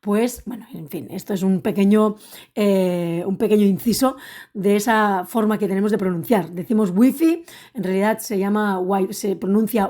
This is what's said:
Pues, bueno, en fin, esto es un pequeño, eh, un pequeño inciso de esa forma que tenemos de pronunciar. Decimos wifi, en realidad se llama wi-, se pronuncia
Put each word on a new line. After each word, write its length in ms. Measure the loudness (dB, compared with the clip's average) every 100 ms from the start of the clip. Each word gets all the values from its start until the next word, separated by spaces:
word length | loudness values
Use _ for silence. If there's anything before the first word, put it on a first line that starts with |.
Pues, 420 | 0 0 0 -4 -12
bueno, 200 | -14 -14
en 160 | -16 -12
fin, 200 | -10 -10
esto 240 | -12 -6
es 80 | -2
un 200 | 0 0
pequeño, 520 | 0 2 4 4 4 0 -14 -20 -14
eh, 720 | -2 2 2 2 0 -2 -4 -4
un 100 | -2
pequeño 300 | 2 4 4
inciso 500 | 2 0 0 0 -2 -14 -20 -16
de 220 | -4 0 0
esa 480 | 2 2 2 0 -2
forma 320 | -2 0 0
que 80 | 0
tenemos 240 | 0 0
de 80 | 0
pronunciar. 540 | 0 -2 0 0 0
Decimos 400 | -8 -2 0 2
wifi, 500 | 4 4 4 0 0 -6 -20 -18
en 80 | -8
realidad 360 | -2 0 0 0
se 180 | -4 -2
llama 400 | 0 0 0 -2
wi-, 340 | 0 0 0
se 220 | -4 -4
pronuncia 540 | -4 0 2 2 0